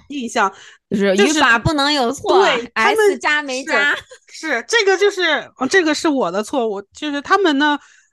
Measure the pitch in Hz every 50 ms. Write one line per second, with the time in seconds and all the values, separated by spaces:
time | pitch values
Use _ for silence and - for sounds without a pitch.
0 | - - 277 294 240 233 - 247 208 190 - - - - - _ _ _ - 220
1 | 196 202 - - - 285 311 311 285 254 - 285 - 330 320 285 277 285 302 285
2 | 359 339 359 - - 415 - 381 392 349 277 240 240 - - - - 403 427 440
3 | 427 403 370 233 - 311 302 294 294 277 254 262 285 320 294 - 285 294 330 -
4 | - _ 523 - _ _ - - - 320 277 233 233 - - 466 415 381 381 359
5 | 392 403 - 359 359 330 302 254 165 - _ - 254 262 - 381 339 311 302 -
6 | - 330 285 262 220 170 170 196 214 - - 277 233 220 202 196 202 _ _ -
7 | 302 302 285 285 277 - 370 403 403 339 294 269 294 302 294 277 - _ _ _
8 | _ _